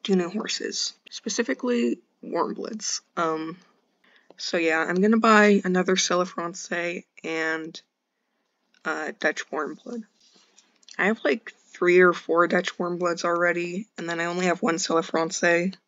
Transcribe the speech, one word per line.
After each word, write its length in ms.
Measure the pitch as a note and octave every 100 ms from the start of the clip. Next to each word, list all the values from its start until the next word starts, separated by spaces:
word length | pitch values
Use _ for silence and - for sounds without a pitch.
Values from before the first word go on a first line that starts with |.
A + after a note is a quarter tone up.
two 120 | -
new 140 | F#3+ F3
horses. 640 | G#3 - - - - - - -
Specifically, 920 | - A3+ - A#3 C4 B3 A#3+ A#3+ - _ _
Warmbloods. 760 | - E3+ - - - A3 - - _ -
Um, 400 | E3 D#3+ D#3+ F3+ _ _ _ _ _ _ _ -
so 220 | - F3
yeah, 260 | D#3+ D#3+ D3+
I'm 140 | F3
gonna 160 | G#3 A3+
buy 460 | A3+ G#3+ G#3 G3+
another 320 | F#3 F#3 F3+ F#3+
Selle 300 | - F3 F3+
Francais 800 | - E3+ F#3 - E3+ F3 F3+ - -
and, 560 | D#3+ D#3+ D#3+ D#3+ D#3+ - _ _ _ _ _ _ _ _ _ _
uh, 280 | E3 D#3 D3+ -
Dutch 320 | D#3 D3+ -
Warmblood. 540 | - D3 D#3 - A#3+ A3 _ _ _ _ _ _ _ - -
I 80 | F#3
have, 180 | A3+
like, 300 | - - - _ _
three 300 | - F3+ F3+
or 120 | F#3
four 340 | E3+ - E3 E3+
Dutch 300 | F3+ F#3 -
Warmbloods 480 | F3 F3 F3 E3+
already, 600 | E3+ E3+ F3 F3 F3 F3 A3 -
and 100 | E3+
then 140 | E3
I 60 | E3+
only 180 | F#3
have 160 | F#3 E3+
one 180 | - E3
Selle 220 | - E3
Francais. 720 | - E3 E3 - F3 E3+ F3+ -